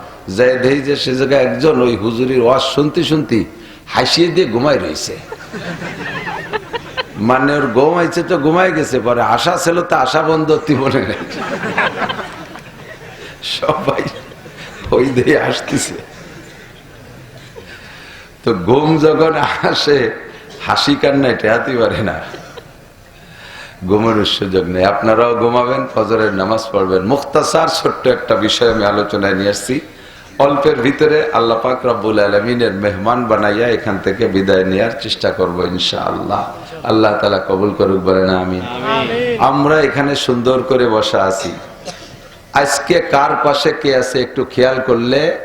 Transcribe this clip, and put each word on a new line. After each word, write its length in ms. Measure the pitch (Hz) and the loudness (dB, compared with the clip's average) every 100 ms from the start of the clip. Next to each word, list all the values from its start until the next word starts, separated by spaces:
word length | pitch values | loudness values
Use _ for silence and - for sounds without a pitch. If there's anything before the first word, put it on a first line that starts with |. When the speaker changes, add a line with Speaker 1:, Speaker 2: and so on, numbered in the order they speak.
| - - - | -16 -16 -8
Speaker 1:
যাই 300 | 95 127 127 | 2 2 4
দেখি 220 | 127 143 | 2 2
যে 160 | 135 143 | 0 -2
সে 180 | - | 0
জায়গায় 300 | 131 131 139 | 0 2 2
একজন 380 | 127 120 151 127 | 2 2 2 4
ওই 140 | 123 110 | 2 2
হুজুরির 460 | 107 117 127 131 | -2 0 0 2
ওয়াজ 200 | 117 131 | 4 2
শুনতে 420 | - - 147 160 | 2 0 0 0
শুনতে 400 | 151 156 147 113 87 - - - - | 0 0 0 0 -2 -8 -20 -20 -4
হাসিয়ে 420 | - 127 - 170 | -2 0 2 2
দিয়ে 200 | 165 165 | 2 0
ঘুমায় 300 | 110 143 131 | 2 2 2
রইছে। 400 | 92 78 - 92 - 453 - 208 175 170 - - - - 960 831 906 427 - 466 - - - - | 0 -6 -8 -10 -14 -16 -14 -12 -10 -10 -10 -10 -10 -8 -8 -10 -8 -8 -8 -10 -10 -12 -12 -4
মানে 400 | 110 127 139 147 | 0 2 2 0
ওর 100 | 135 | 0
ঘুমাইছে 560 | 110 147 175 165 - | 2 2 2 0 -2
তো 160 | 170 175 | -2 0
ঘুমায় 340 | 143 170 185 | 2 2 2
গেছে, 280 | 156 143 127 | 0 0 0
পরে 220 | 110 120 | 0 0
আশা 340 | 110 117 170 175 | 2 2 0 0
ছিল 260 | 170 170 | 0 0
তো 140 | 170 160 | 0 0
আশা 260 | 127 156 | 2 0
বন্ধ 360 | 160 160 151 151 - | 2 2 2 0 2
জীবনে 320 | 135 135 131 | 0 2 0
নেই। 400 | 95 - - - - - 220 - 254 - - 247 370 - - - - - - - - - - - | -2 -6 -8 -10 -8 -6 -6 -4 -4 -4 -8 -8 -12 -14 -16 -18 -20 -20 -20 -18 -18 -18 -18 -14
সবাই 600 | - - - - - - - - - - - - - - - | -10 -4 -2 -2 -2 -2 -4 -10 -16 -20 -20 -18 -18 -14 -2
ওই 140 | 110 | 2
দিয়ে 360 | 135 127 127 147 | 2 2 2 2
আসতেছে। 540 | 127 - - 143 - - - - - - - - - - - - - - - - - - - - - - - - - - | 0 -4 -4 -4 -4 -8 -14 -20 -20 -20 -20 -20 -20 -20 -20 -20 -20 -20 -20 -20 -20 -20 -18 -20 -20 -20 -20 -20 -20 -6
তো 100 | - | -2
ঘুম 440 | 101 85 131 151 160 | 0 2 2 4 4
যখন 340 | 156 156 160 156 139 - 165 | 4 4 2 2 -2 -2 -2
আসে, 420 | 147 - 143 113 - - - - - - | 0 2 2 2 -4 -12 -18 -20 -10 -4
হাসি 280 | 104 - | 0 0
কান্না 380 | 143 143 139 131 | 2 2 2 2
ঠেকাতে 440 | 113 127 123 139 123 | 0 0 0 0 0
পারে 260 | 107 - | 0 0
না, 180 | 101 80 - - - - - - - - - - - - - - - - 90 | -4 -4 -10 -14 -18 -20 -20 -20 -20 -20 -20 -20 -20 -20 -20 -18 -18 -12 0
ঘুমের 380 | 104 113 107 | 2 4 2
সুযোগ 440 | 95 - 98 92 87 | 0 0 0 0 0
নেই। 160 | 90 | 2
আপনারাও 500 | 95 - - 110 120 | 2 2 2 4 4
ঘুমাবেন, 520 | 117 117 123 123 135 131 | 2 2 2 2 -2 -2
ফজরের 400 | - 107 110 107 | -2 0 2 2
নামাজ 320 | 95 95 110 - | 0 0 -2 -2
পড়বেন। 300 | 101 95 92 | -2 2 2
মুখতাসার 680 | 95 139 - 156 143 160 160 | 2 0 0 0 2 2 0
ছোট্ট 380 | - 160 - - | 0 -2 0 0
একটা 300 | - - 113 | 0 0 0
বিষয় 380 | 107 - 117 | 0 2 2
আমি 100 | 110 | 2
আলোচনায় 500 | 101 104 104 104 98 | 2 0 0 0 0
নিয়ে 160 | 95 101 | 0 0
আসছি, 300 | 101 - 135 - - - - - - | -2 -4 -4 -6 -16 -20 -20 -14 2
অল্পের 380 | 143 143 151 135 | 2 4 2 2
ভিতরে 540 | 120 127 151 151 - | 0 2 4 4 2
আল্লাহ 260 | 113 113 113 | 2 2 2
পাক 280 | 127 127 127 | 0 0 0
রব্বুল 320 | 110 104 107 | 0 0 2
আলামিনের 540 | 101 104 110 120 117 | 4 2 0 0 0
মেহমান 520 | 95 104 95 104 123 | 0 -2 0 0 0
বানাইয়া 440 | 117 107 104 104 120 | 2 2 2 0 0
এখান 300 | 110 - 98 | 0 -2 -2
থেকে 280 | - 95 110 | -2 0 0
বিদায় 380 | 95 95 95 | 2 4 4
নেয়ার 260 | 92 95 117 113 | 4 0 0 -4
চেষ্টা 280 | 110 - 101 | -6 -4 -2
করব 360 | 90 92 87 90 | 0 -2 0 -2
ইনশাআল্লাহ। 840 | 90 87 95 - 90 92 98 - - - - | -2 -4 -2 -4 -4 -2 -4 -4 -10 -16 -8
আল্লাহ 320 | 123 110 110 104 | -2 2 2 2
তাআলা 220 | 104 98 | 0 0
কবুল 360 | 92 95 104 92 | 0 0 0 2
করুক, 240 | 98 95 | 2 2
বলেন 280 | 92 92 95 | 2 2 2
আমিন। 300 | 92 92 92 | 0 0 -4
Speaker 2:
আমিন। 800 | 92 123 214 226 - 233 247 233 | -6 -6 -4 -2 -2 -2 -2 0
Speaker 1:
আমরা 400 | 123 143 143 156 | 2 2 2 4
এখানে 360 | 139 139 139 139 | 2 0 0 0
সুন্দর 460 | - 123 120 131 | 0 0 2 0
করে 260 | 123 127 120 | 2 2 4
বসা 360 | 107 104 110 | 2 2 0
আছি, 280 | 95 95 - - - - - - - - - - - | 0 0 -4 -10 -14 -16 -16 -16 -20 -20 -20 -20 -2
আজকে 480 | 143 143 - - 175 | 0 2 0 0 0
কার 300 | 165 139 139 - | 2 2 2 2
পাশে 280 | 147 139 160 | 2 2 0
কে 240 | - 147 131 | 0 0 0
আছে 240 | 123 131 | 0 -2
একটু 240 | 123 - | -2 -2
খেয়াল 360 | 127 - 127 131 117 | -2 2 2 2 0
করলে 520 | 117 120 135 160 - | 0 2 2 0 -2